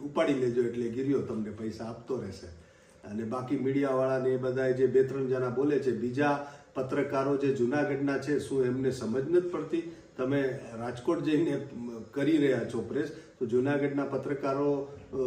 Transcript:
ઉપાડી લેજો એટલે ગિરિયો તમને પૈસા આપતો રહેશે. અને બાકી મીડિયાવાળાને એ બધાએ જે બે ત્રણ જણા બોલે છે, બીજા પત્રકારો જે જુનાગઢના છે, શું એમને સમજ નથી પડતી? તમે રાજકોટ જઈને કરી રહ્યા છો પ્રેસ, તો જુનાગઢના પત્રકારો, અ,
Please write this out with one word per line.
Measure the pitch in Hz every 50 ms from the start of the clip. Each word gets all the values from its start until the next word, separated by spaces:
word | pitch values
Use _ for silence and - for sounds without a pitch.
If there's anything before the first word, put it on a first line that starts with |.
| 143
ઉપાડી | 143 - 170 160 147 139
લેજો | 127 127 123 117 123
એટલે | 120 117 120 120 120 113
ગિરિયો | 110 127 135 139 139 120
તમને | 104 - 110 110 107 107
પૈસા | 98 104 113 110 104 - 113
આપતો | 113 120 - - - 135 113
રહેશે. | 98 98 98 - - 95 82 80 - - - - - - - - -
અને | 98 104 110 113
બાકી | 110 123 127 123 127 147
મીડિયાવાળાને | 127 123 135 135 139 143 139 131 131 131 131 131 131 127 131
એ | 127
બધાએ | 127 127 127 123 131 131 127 120
જે | 123 131
બે | 120 117 135 135
ત્રણ | 131 135 139 131
જણા | 123 131 127 127 127
બોલે | 113 127 143 147 143 127
છે, | - 127
બીજા | 113 107 117 123 123 135 147 143 143 143 - - - - - - -
પત્રકારો | 143 131 127 143 143 135 - 139 135 135 143 143
જે | 131 143 135 117
જુનાગઢના | 113 120 120 143 147 143 139 139 135 139 139 139
છે, | 127 - 147 147 127
શું | - - 139 135 127
એમને | 123 123 131 131 131
સમજ | - - 117 110 117 131 135 160
નથી | 175 180 180 175
પડતી? | - 156 151 147 170 165 165 165 - - - - -
તમે | - 127 131 143 143 139 131 120 - - - - 113
રાજકોટ | 117 123 123 - - 165 170 147 143
જઈને | 151 151 143 - 151 139 131 - - - 120 120 120 117 113 107 -
કરી | - 139 143 151 165
રહ્યા | 147 143 135 123 117 110 104 -
છો | 117
પ્રેસ, | 107 - 123 143 156 147 - - - - - -
તો | 127
જુનાગઢના | 110 117 123 127 143 143 139 143 139 139 143 139
પત્રકારો, | - 135 127 120 139 143 135 147 139 135 139 143 143 143 139 139 - - - - - -
અ, | 135 131